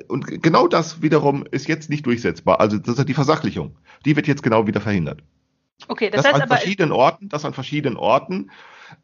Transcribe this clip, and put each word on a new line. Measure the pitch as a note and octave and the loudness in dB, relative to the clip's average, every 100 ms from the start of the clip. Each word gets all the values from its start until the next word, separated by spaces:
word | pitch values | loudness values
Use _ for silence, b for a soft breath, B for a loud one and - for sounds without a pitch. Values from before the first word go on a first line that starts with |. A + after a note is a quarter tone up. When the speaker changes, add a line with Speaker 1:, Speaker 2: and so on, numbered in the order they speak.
| - | -6
Speaker 1:
und | C3 - | -8 -6
g-, | - | -2
genau | D#3+ G#3+ E4+ | 2 4 4
das | G#3+ D#3+ - | 2 -2 -4
wiederum | D3+ D3+ C#3+ C#3 - | 0 2 2 0 -4
ist | C#3 - | -6 -4
jetzt | D#3 - | -6 -4
nicht | D3 B2 | -6 -2
durchsetzbar. | A#2+ F#2+ E2+ - - | -2 -2 -2 2 4
Also | G#2+ G#2 | 2 0
das | A#2+ A#2+ | -2 -2
ist | B2 | 0
die | |
Versachlichung. | B2+ C#3 D#3 G#2+ G2+ D2 b b b C#3 | 0 2 0 -2 -4 -8 b b b 0
Die | D3 | 0
wird | D3 | 0
jetzt | C3+ | 0
genau | C3 A2 G#2+ | 2 2 2
wieder | G#2 | -2
verhindert. | A2 G2+ D2 - _ _ _ _ _ _ - | -2 -2 -4 -8 _ _ _ _ _ _ -12
Speaker 2:
Okay, | A#3+ - | -6 -2
das | D4+ | 2
Speaker 1:
Das | C#4 | 4
Speaker 2:
heißt | C4 | 4
Speaker 1:
an | |
Speaker 2:
aber | A#3+ B3 | 2 0
Speaker 1:
verschiedenen | - G3 D#3 | 0 0 0
Orten, | G#2 C#3 D#3+ G3+ | 4 4 2 -6
das | D3+ D3 | -8 -8
an | |
verschiedenen | C3 C3 D3 C#3+ G#2+ | -8 -6 -4 -2 -2
Orten. | F#2 A#2 - F#3 - B B B B B | 2 2 0 -8 -8 B B B B B